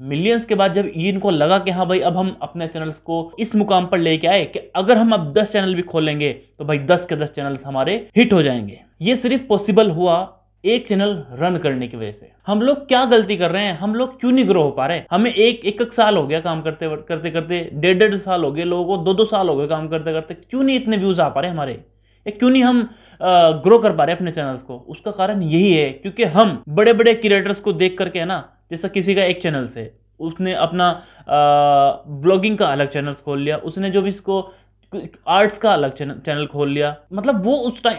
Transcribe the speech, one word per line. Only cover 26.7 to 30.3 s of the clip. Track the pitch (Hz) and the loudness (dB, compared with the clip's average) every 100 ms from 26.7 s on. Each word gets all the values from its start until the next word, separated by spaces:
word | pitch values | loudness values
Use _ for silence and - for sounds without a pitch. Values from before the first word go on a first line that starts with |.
| 151 220 220 233 | 4 4 6 4
क्रिएटर्स | 226 214 202 196 202 | 4 2 2 0 -4
को | 214 | -4
देख | 165 185 185 | 0 -2 0
करके, | 185 185 | -6 -4
है | 170 | -6
ना, | 175 - _ _ | -6 -10 _ _
जैसा | 165 190 | -8 -4
किसी | 196 180 196 | -2 0 2
का | |
एक | 185 180 | 2 0
चैनल | 175 143 117 | -2 -4 -6
से | 117 110 _ _ _ | -10 -14 _ _ _
उसने | 160 | -10